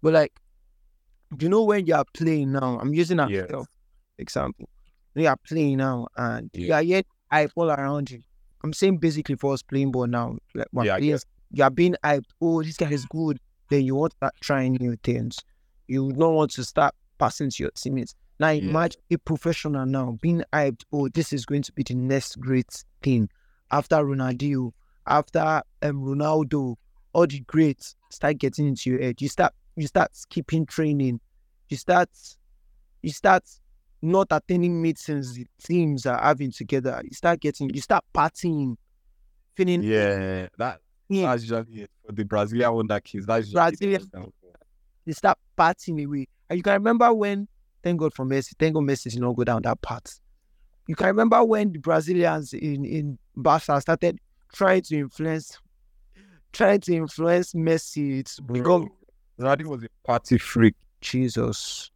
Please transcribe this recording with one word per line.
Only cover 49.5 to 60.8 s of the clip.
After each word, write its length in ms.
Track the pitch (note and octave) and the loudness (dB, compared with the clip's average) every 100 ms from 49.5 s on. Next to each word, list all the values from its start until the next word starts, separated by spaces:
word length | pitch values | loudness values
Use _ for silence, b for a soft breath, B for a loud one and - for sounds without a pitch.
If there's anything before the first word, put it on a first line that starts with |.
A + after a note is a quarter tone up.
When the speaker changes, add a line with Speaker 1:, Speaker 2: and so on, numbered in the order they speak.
| A#2 | 0
Speaker 1:
that 180 | A2 A#2 | 0 -4
path. 380 | - A#2 - - _ _ _ _ _ _ - | -6 -12 -12 -20 _ _ _ _ _ _ -10
You 80 | D#3+ | -2
can 120 | F#3 | 0
remember 360 | G3+ A3+ A3+ | 4 6 6
when 280 | A3+ G#3+ G#3 | 6 4 2
the 60 | D#3+ | -2
Brazilians 760 | C#3+ D#3+ D#3 F3+ E3+ D#3 C#3+ | 0 0 2 2 2 0 -4
in, 320 | - D#3 C#3+ C#3 | -8 -6 -4 -4
in 320 | D#3+ D3 C3+ _ - | -4 -6 -8 _ -2
Barca 460 | C3+ D3+ - C#3+ | 2 2 2 -2
started 380 | C3+ E3 E3+ - _ _ _ | 0 0 0 -2 _ _ _
trying 300 | - G3 F#3 | 0 2 2
to 140 | - D#3 | 2 -4
influence, 580 | C#3 - D#3+ D#3+ - - _ _ _ _ _ b G3 F3+ _ | -4 -6 -4 -4 -8 -20 _ _ _ _ _ b -20 _ _
trying 280 | - G3+ G3+ | 2 4 4
to 140 | F#3 E3+ | 2 -2
influence 580 | D#3+ - E3 F3 F3+ | -2 -4 0 2 0
Messi. 680 | E3+ D#3+ D#3+ - - C#3+ C3+ | -2 0 0 -2 -6 -4 -4
It's 200 | C3 - | -8 -14
Speaker 2:
Bro, 140 | C#3 | -6
Speaker 1:
become 360 | B2 B2 F3 E3 _ _ _ _ _ | -2 4 2 2 _ _ _ _ _
Speaker 2:
Ronaldo 260 | B2+ C#3+ D#3 | 0 0 -2
was 180 | C#3 | -10
a 40 | A2+ _ | -12 _
party 340 | - A#2+ - A#2+ | -2 -2 2 0
freak. 380 | - - A2+ - | 2 6 6 4